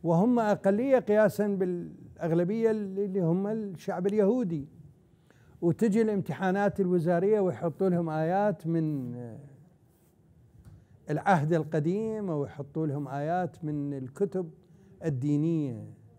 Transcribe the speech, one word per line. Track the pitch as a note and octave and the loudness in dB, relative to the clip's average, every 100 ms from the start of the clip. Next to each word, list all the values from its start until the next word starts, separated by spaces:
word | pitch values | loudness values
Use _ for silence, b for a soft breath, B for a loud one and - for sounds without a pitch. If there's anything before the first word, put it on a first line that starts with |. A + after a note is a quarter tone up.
وهم | E3 E3 A3 A#3+ | 4 4 4 4
أقلية | G#3+ F#3+ F#3+ G3+ C4+ C4 | 2 2 2 2 4 2
قياسا | F#3 G#3 G#3+ - G#3 | 4 4 4 2 -2
بالأغلبية | G3 F#3 F3 E3 - - - E3+ E3 F3 A3 A3+ | 0 -2 -2 -8 -14 -20 -6 0 2 2 2 2
اللي | A3 G3+ F#3+ G3+ F#3+ | 0 -2 -4 -2 0
هم | E3 F3+ G3 | 2 2 0
الشعب | A3+ G#3 E3 - F3 F#3 | -4 -6 -8 -6 -2 0
اليهودي، | G#3+ G3 B3+ G#3 E3 C3+ - - - _ _ b b b b | 2 4 2 0 -4 -8 -16 -20 -20 _ _ b b b b
وتجي | E3+ - A3+ G3+ | 0 2 2 2
الامتحانات | G#3+ G3+ - C3+ F#3+ G3 G3+ - | 2 0 -2 -2 0 2 0 0
الوزارية | F#3 F3+ D#3+ E3+ G3 G#3+ | 0 2 2 2 4 2
ويحطوا | F#3 C3 E3+ C#3 F#3+ | 2 0 -4 0 2
لهم | F3 E3 | 2 0
آيات | D#3 D#3+ F#3 G#3 F#3+ D#3 | -2 0 2 0 -2 -2
من | E3 D#3 D3 B2 A#2+ A#2+ A2+ C#3 C#3 - _ _ _ _ _ _ _ - - b b b b - | 0 0 -2 -6 -10 -12 -14 -18 -20 -20 _ _ _ _ _ _ _ -20 -20 b b b b -6
العهد | D3+ - F3 D3+ | -4 2 2 4
القديم، | E3+ D#3 D#3 D3+ G3 A3 A3 G3 | 0 0 -2 0 -2 -4 -4 -4
أو | D3+ | -4
يحطوا | C#3 - C#3+ D#3+ D#3 | -4 -8 -10 -4 -4
لهم | C#3+ C#3 | -4 -6
آيات | C#3 D3 F3+ F3+ - D3+ | -6 -4 -2 -4 -6 -6
من | D3 C#3+ | -6 -6
الكتب | C#3 C3 - G3+ F#3+ E3+ - B B B B E3 | -6 -10 -4 -4 -2 -8 -12 B B B B -6
الدينية. | C3+ D3 D3 D#3+ E3 C#3+ A2 G#2+ - - | -2 0 0 0 0 -2 -8 -12 -18 -20